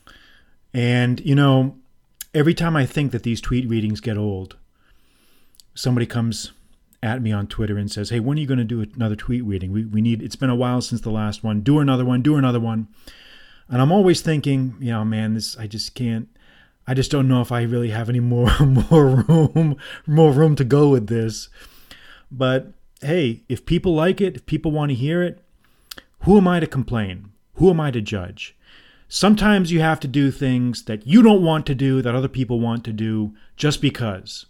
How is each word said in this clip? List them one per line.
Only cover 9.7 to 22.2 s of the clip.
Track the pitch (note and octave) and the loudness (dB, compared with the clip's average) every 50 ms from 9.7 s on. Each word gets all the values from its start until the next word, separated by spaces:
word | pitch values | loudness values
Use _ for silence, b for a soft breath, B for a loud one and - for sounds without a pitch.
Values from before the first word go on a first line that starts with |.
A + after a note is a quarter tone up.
We, | G2 G#2+ A2+ | -4 -4 -4
we | A2 G#2 G#2+ | -4 -2 0
need, | A2 A#2 A#2 A2 | 0 0 0 -2
it's | - G#2 - | -6 -10 -8
been | - C#3 C3 | -4 -2 -2
a | B2 | 0
while | A#2+ B2 B2 B2 B2 | 0 0 -2 -2 -2
since | A#2 - B2+ A2+ | -4 -4 -6 -6
the | - A2+ | -6 -4
last | A2 G#2+ G#2+ G#2+ G2+ - - | -4 -4 -4 -4 -6 -6 -6
one. | A2+ G#2+ G#2 | -4 -4 -2
Do | G#2 C3+ D3 D3+ | 0 2 2 2
another | C#3+ C#3 C3 B2+ B2+ | 2 2 0 0 0
one, | B2+ B2+ B2+ | 0 0 0
do | A#2+ D3+ D#3 | 0 0 2
another | C#3+ C3+ B2+ A#2+ A#2+ | 2 2 0 0 -2
one." | A2+ A2+ A2+ A2 A2 - B B B B B B B B B B B B B B B B | -2 -4 -4 -6 -6 -8 B B B B B B B B B B B B B B B B
And | B2 B2 | 0 2
I'm | C3 D3 F3+ | 2 4 4
always | G#3 F#3+ F#3 E3 - | 4 4 4 2 2
thinking, | - E3 D#3 D3 - C#3+ C#3 C3+ C3 C3 A2 F#2+ | 0 -2 -2 -2 -2 -2 -2 -2 -2 -4 -6 -8
you | C3 A#2+ | -6 -4
know, | A#2 G#2+ G#2+ | -4 -2 -2
"Man, | A2 A2 A2 A2 G#2+ A2 | -2 -2 -2 -2 -2 -4
this, | A2 G2+ - - - | -4 -6 -8 -10 -12
I | A2 | -12
just | G#2 G#2+ G#2+ - - - | -10 -10 -10 -12 -10 -8
can't, | - B2 A#2 A2+ A2+ - - _ b b b b b b b b b b | -6 -4 -4 -4 -4 -6 -10 _ b b b b b b b b b b
I | - C3 | -4 -2
just | C3+ C3 - | -2 0 0
don't | D3+ C#3+ C3 C3 | 0 2 2 4
know | C3 B2 | 2 2
if | A#2+ - B2 | 0 0 -2
I | A#2+ | -2
really | A#2 A#2 A#2+ A#2+ A#2+ A2+ | -2 -2 -2 -2 -2 -4
have | G#2+ A2+ A#2 A2 | -4 -4 -4 -2
any | B2 B2 | -2 0
more, | A#2+ A#2+ A#2+ A#2+ B2 G#2 - - | 0 0 0 2 2 4 4 4
<laughs> | |
more | D3 C3+ C3 B2 - - E3 D#3 D3 C3 | 4 4 4 2 4 4 6 6 6 6
room, | C3 B2 A2 - D#3+ E3 D#3 - - D#3 E3 D3+ C#3 - B B B B B | 4 4 4 4 4 4 4 4 2 2 0 0 0 -4 B B B B B
more | B D3 D#3 D#3+ D3+ C3 | B 4 6 6 6 6
room | C#3 D#3+ D#3+ D3 C#3+ | 6 4 4 4 2
to | C#3 | 0
go | A2+ C#3 C#3+ D3+ C#3+ | 2 4 4 4 6
with | C#3 B2 G#2 G#2 | 4 2 2 0
this." | A#2 A2+ A2+ A2+ G#2 - - - B B B B B B B B B B B B B B | -2 -2 -2 -2 -4 -8 -12 -18 B B B B B B B B B B B B B B